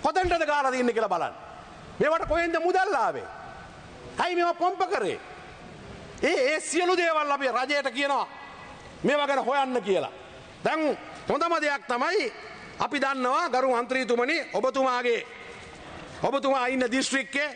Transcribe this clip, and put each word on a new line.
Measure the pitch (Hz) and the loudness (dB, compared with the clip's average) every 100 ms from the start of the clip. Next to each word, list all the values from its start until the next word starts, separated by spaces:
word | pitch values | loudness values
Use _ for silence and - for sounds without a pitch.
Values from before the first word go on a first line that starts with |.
කොතෙන්ටද | 302 339 359 339 302 | 2 4 4 4 4
ගහලා | 294 262 | 4 4
තින්නේ | 254 247 | 4 2
කියලා | 226 214 | 2 2
බලන්න. | 175 131 - - - - - - - | 2 -2 -6 -14 -16 -18 -18 -8 0
මේවට | 269 330 339 | 4 4 2
කොහෙන්ද | 311 339 330 | 0 2 2
මුදල් | 339 370 381 285 | 2 2 4 2
ආවේ? | 202 135 98 - - - - - - - - - | 2 0 -6 -12 -14 -16 -16 -18 -18 -16 -8 -2
ඇයි | 349 349 | 0 2
මේවා | 349 | 0
පොම්ප | 339 349 370 359 | 2 0 0 0
කරේ? | 320 190 123 - - - - - - - - - - | 0 -2 -4 -8 -18 -18 -18 -18 -18 -16 -16 -16 -2
ඒ, | 254 339 262 | 0 2 2
ඒ | 311 | 2
සියලු | - 311 359 359 | 0 2 4 4
දේවල් | 339 311 294 | 2 2 2
අපි | 285 269 | 0 2
රජයට | 226 262 285 269 | 0 2 0 0
කියනවා | 233 285 262 190 - - - - - - - | 0 0 0 -2 -8 -16 -16 -16 -16 -16 -2
මේවා | 196 294 277 | 2 4 4
ගැන | 277 226 | 2 2
හොයන්න | 277 269 247 | 2 2 0
කියලා. | 190 175 127 - - - - - | 2 2 0 -6 -16 -18 -18 -4
දැන් | 220 311 302 208 - - - | 0 2 2 0 -6 -8 0
හොඳම | 262 339 330 | 2 2 2
දෙයක් | 294 285 - | 2 0 0
තමයි | 240 302 381 254 - - - - - | 0 2 2 0 -4 -14 -16 -12 -4
අපි | - 294 | -2 0
දන්නවා | 269 269 247 285 339 | 0 2 2 2 2
ගරු | 254 262 240 | 2 2 2
මන්ත්‍රීතුමනි | 240 254 240 240 247 320 240 | 2 0 2 2 2 0 -2
ඔබතුමාගේ, | 185 254 262 262 247 247 220 - - - - - - - - - - | 0 2 2 2 2 2 0 -2 -12 -16 -16 -16 -16 -16 -16 -14 -4
ඔබතුමා | 196 269 269 269 247 | 0 2 2 2 2
ඉන්න | 262 247 | 2 2
දිස්ත්‍රික්කේ | 262 262 269 226 277 294 | 2 2 0 0 -2 -2